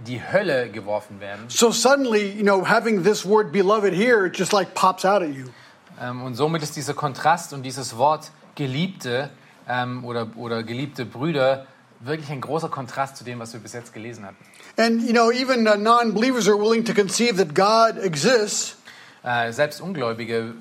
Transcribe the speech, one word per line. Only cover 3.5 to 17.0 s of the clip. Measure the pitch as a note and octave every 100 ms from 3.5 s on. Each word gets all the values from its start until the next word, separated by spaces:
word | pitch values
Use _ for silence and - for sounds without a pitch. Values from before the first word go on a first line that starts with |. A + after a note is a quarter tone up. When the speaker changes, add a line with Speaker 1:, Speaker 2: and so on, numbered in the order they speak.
Speaker 2:
beloved | G3 F#3 G#3+ G3+
here, | F3 A#3+ A3+ F#3
it | -
just, | F3+
like, | G3+ F3+
pops | - - - F#3
out | G3+
at | D#3+
you. | C3+ B2+ - - - - -
Speaker 1:
Ähm, | B2 B2
und | B2+
somit | A#2+ D3+ E3
ist | D3+ D#3
dieser | C3+ C3+
Kontrast | D3 B2 D#3 E3 -
und | C#3
dieses | C3 B2+ A2+ A#2
Wort | C#3 D3+ - - - -
Geliebte, | C#3 C3 F#3+ - B2+ B2 C#3+ - _ _ -
ähm, | B2 B2 B2+
oder, | A#2+ A#2 A2+ A#2
oder | A#2 A2+
geliebte | A2+ A#2+ C#3+ - A2+
Brüder | A#2+ D#3 C#3+ C3 C3+ - _ _ _
wirklich | A#2+ D#3+ D3
ein | C#3
großer | A#2 D#3+ D#3+
Kontrast | C#3 A#2+ - C3+ -
zu |
dem, | A#2 B2
was | A2+
wir | A#2
bis | G#2
jetzt | A#2+ A#2
gelesen | A2 A#2 A2+ G2
hatten. | G2 - - - -
Speaker 2:
And, | A3+ A3+
you | A#3+
know, | A3+ A#3
even, | B3 C4 B3 A3
uh, | G#3
non-believers | G#3+ A#3+ A#3 G3+ B3+ B3 F#3+
are | G#3
willing | G#3+ A3+
to | A3+
conceive | G3